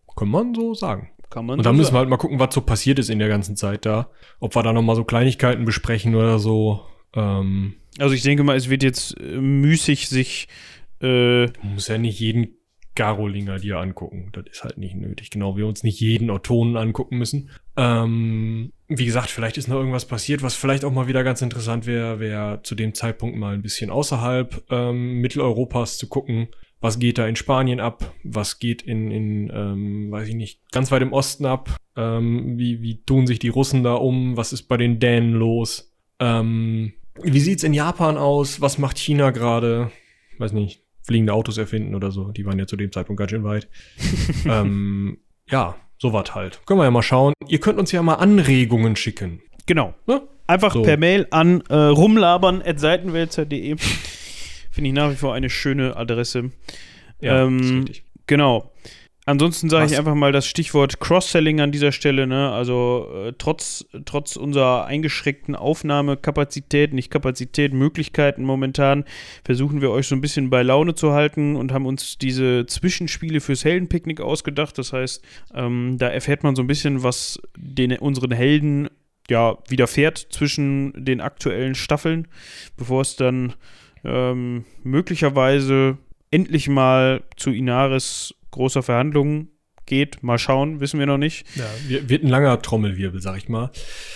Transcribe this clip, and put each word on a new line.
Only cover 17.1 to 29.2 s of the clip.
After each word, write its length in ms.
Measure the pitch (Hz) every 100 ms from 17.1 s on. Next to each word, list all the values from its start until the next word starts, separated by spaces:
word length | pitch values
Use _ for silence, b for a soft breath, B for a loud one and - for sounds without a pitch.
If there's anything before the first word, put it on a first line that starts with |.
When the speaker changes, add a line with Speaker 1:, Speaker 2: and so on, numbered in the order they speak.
| 123
Speaker 1:
müssen. 320 | 117 143 139 B - -
Ähm, 960 | 123 117 113 113 113 113 107 113 123 - _
wie 160 | 139 120
gesagt, 240 | 117 113
vielleicht 280 | - 113 147
ist 120 | 120
noch 80 | 131
irgendwas 280 | 131 127 -
passiert, 380 | 117 - 143
was 120 | 135 -
vielleicht 280 | 135 135
auch 80 | 143
mal 160 | 131 127
wieder 160 | 131
ganz 180 | 127 123
interessant 440 | 123 117 113 117 113
wär, 340 | 117 113 110
wär 400 | 110 107 104 104
zu 120 | - 107
dem 180 | 110
Zeitpunkt 440 | - 117 110 120 113
mal 160 | 101
ein 80 | 101
bisschen 280 | 101 - 104
außerhalb, 720 | 107 143 123 120 127 127 - -
ähm, 520 | 123 123 123 123 123
Mitteleuropas 760 | 127 143 131 113 127 123 113 -
zu 120 | -
gucken. 400 | 139 - 113 117 b b _
Was 160 | 117 110
geht 180 | 120 123
da 100 | 110
in 80 | 113
Spanien 460 | - 131 131 120
ab? 320 | 117 - - -
Was 360 | - 107 101 -
geht 220 | 117 117
in, 300 | - 113 110
in, 400 | 107